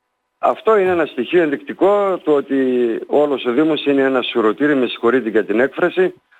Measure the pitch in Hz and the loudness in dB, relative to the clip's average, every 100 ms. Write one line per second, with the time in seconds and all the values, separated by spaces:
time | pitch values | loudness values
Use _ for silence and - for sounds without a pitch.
0 | _ _ _ _ - 123 - 220 185 180 | _ _ _ _ -4 -2 0 2 2 0
1 | 147 - 113 175 160 139 - 110 185 208 | -2 -4 -2 0 0 -2 -8 -2 2 2
2 | 196 180 - 147 135 139 131 123 120 110 | 0 -2 0 0 0 -2 0 0 0 -2
3 | - 139 147 131 123 120 156 147 143 139 | -2 0 0 0 -2 0 0 0 0 0
4 | 135 131 110 123 107 104 147 143 120 - | 2 0 -2 0 0 0 0 0 -2 -2
5 | 117 127 110 107 101 104 135 - 175 165 | 0 0 0 -2 0 0 -2 0 -2 0
6 | 185 - _ _ | -2 -2 _ _